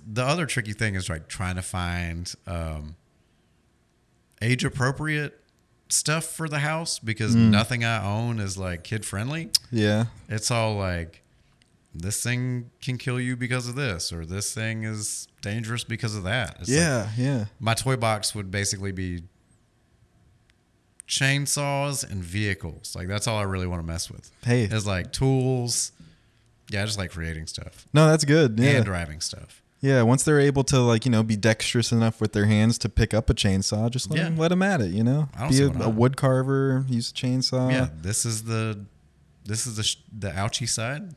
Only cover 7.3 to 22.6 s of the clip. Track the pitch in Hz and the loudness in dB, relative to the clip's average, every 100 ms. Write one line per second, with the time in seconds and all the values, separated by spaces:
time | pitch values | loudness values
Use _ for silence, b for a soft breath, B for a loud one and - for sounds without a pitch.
7.3 | 117 113 104 117 120 117 113 98 104 120 | 6 8 6 4 0 0 0 -2 -2 -2
8.3 | 113 98 92 92 87 - 110 - 95 120 | -2 -4 -4 -6 -6 -6 -6 -4 -4 -4
9.3 | 156 165 - - 117 107 107 117 - - | -6 -4 -4 -2 2 4 4 0 -4 -8
10.3 | 107 - 120 110 104 95 87 82 - _ | -6 -2 0 0 -2 -2 -4 -6 -12 _
11.3 | _ _ _ _ _ _ 78 90 - 120 | _ _ _ _ _ _ -10 -6 -4 -2
12.3 | 123 127 123 120 - - 123 131 123 123 | -2 -2 -4 -8 -12 -8 -6 -4 -4 -4
13.3 | 123 123 127 120 123 135 90 - 85 82 | -4 -4 -4 -4 -4 -4 -4 -6 -8 -8
14.3 | 98 101 - 110 110 110 107 104 - - | -6 -6 -6 -6 -4 -6 -6 -6 -8 -12
15.3 | _ 101 110 110 117 - 113 113 107 92 | _ -8 -6 -4 -6 -6 -6 -6 -4 -2
16.3 | 123 85 - 90 139 170 123 104 113 131 | -2 -4 -8 0 2 2 2 -2 -2 0
17.3 | 135 104 - 110 113 131 127 113 107 - | 0 -4 -4 -2 0 0 0 0 0 -4
18.3 | 107 95 101 98 101 98 95 92 87 85 | -6 -6 -4 -2 -4 -6 -6 -6 -6 -10
19.3 | _ _ _ _ _ _ _ _ _ _ | _ _ _ _ _ _ _ _ _ _
20.3 | _ _ _ _ _ _ _ - - 135 | _ _ _ _ _ _ _ -6 0 2
21.3 | 139 143 - 143 139 143 135 - 95 87 | 2 0 -2 0 -2 -2 -4 -6 -6 -6
22.3 | 98 107 95 | -2 -2 -2